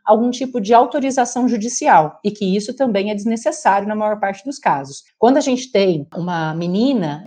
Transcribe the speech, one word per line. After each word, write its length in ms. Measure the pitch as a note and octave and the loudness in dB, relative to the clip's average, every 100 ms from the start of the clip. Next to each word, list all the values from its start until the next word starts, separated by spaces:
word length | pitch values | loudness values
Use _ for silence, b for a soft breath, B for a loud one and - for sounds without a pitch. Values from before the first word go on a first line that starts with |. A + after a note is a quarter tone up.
| - | 0
algum 240 | A3 B3 | 2 2
tipo 320 | B3 C4 B3 | -2 -4 -4
de 100 | G3 | 2
autorização 800 | A#3 B3+ D4 C4+ C4 B3 B3 B3 | 4 4 0 -2 0 -2 0 -2
judicial, 680 | A3+ A#3 - D4 F3 D3+ - | 0 -4 -2 4 4 4 -2
e 60 | G#3 | -6
que 260 | G#3 F#3+ G3+ | -4 -2 -2
isso 200 | G#3 B3 | -2 -2
também 340 | C4 G3+ G#3 | 0 0 -2
é 60 | G#3 | -4
desnecessário 720 | A3+ A3+ D#4 E4 G#3 G3 G#3 | -4 -2 -4 -2 0 0 0
na 80 | G#3+ | -2
maior 240 | G#3+ G#3+ | -2 -2
parte 260 | G3 F#3+ C4+ | -4 -6 -10
dos 140 | C4+ | -4
casos. 420 | G3 C#3+ C#3 - _ - | -2 -2 -4 -14 _ 2
Quando 200 | A3+ C#4+ | 4 4
a 40 | |
gente 300 | C#4 B3 - | 2 -2 0
tem 360 | G3+ F#3+ D#3+ C#3+ F#3 | 2 2 0 -4 -8
uma 380 | F3 E3+ D#3 | -4 -4 -4
menina 720 | D#3+ F3 F#3+ C4 B3 D#3+ D3 | -4 -2 0 0 0 -2 -6